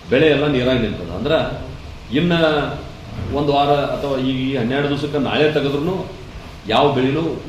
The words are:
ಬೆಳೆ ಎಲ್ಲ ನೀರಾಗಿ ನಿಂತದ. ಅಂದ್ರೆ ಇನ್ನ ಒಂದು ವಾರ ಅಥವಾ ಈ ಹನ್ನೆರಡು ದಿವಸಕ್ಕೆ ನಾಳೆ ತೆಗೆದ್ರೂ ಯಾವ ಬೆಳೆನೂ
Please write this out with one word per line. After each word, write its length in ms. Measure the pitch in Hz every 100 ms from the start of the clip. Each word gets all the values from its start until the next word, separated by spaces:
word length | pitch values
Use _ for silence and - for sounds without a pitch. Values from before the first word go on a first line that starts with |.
| -
ಬೆಳೆ 160 | 139 156
ಎಲ್ಲ 200 | 139 147
ನೀರಾಗಿ 320 | 131 123 127
ನಿಂತದ. 320 | 107 92 87
ಅಂದ್ರೆ 560 | 90 127 156 - - - - - - - 123
ಇನ್ನ 160 | 175 170 160 147 131 - - - - - -
ಒಂದು 180 | 135 147
ವಾರ 160 | 139 143
ಅಥವಾ 500 | 143 135 - 139 135
ಈ 380 | 131 131 131 135
ಹನ್ನೆರಡು 320 | 113 135 147
ದಿವಸಕ್ಕೆ 300 | 143 147 147
ನಾಳೆ 340 | 120 113 151
ತೆಗೆದ್ರೂ 580 | 151 139 143 160 190 - - - - - - -
ಯಾವ 240 | 113 143
ಬೆಳೆನೂ 280 | 127 131 151 165 -